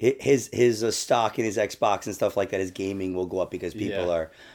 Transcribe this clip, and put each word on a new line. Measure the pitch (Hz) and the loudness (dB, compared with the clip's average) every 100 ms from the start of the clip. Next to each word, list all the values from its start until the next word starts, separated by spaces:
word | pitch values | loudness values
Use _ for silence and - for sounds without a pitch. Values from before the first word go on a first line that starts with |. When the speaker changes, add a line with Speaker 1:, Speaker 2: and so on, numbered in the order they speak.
Speaker 1:
hi-, | 123 139 | 0 2
his, | 135 135 - | 4 2 2
his, | - 123 107 | 2 4 4
uh, | 113 | 0
stock | - - 123 110 - | -2 0 2 2 0
in | |
his | 113 101 | -2 0
Xbox | 104 - 110 95 110 | -2 0 0 0 -4
and | |
stuff | 95 101 101 | -2 0 0
like | 95 | -2
that, | 98 | -2
his | 92 | -4
gaming | 92 95 98 95 | -4 -4 -4 -4
will | 92 90 | -2 -2
go | 92 | -2
up | 87 | -4
because | 90 87 | -4 -8
people | 104 95 98 87 | -6 -4 -2 0
Speaker 2:
Yeah. | |
Speaker 1:
are, | 85 80 - - | -2 -4 -10 -20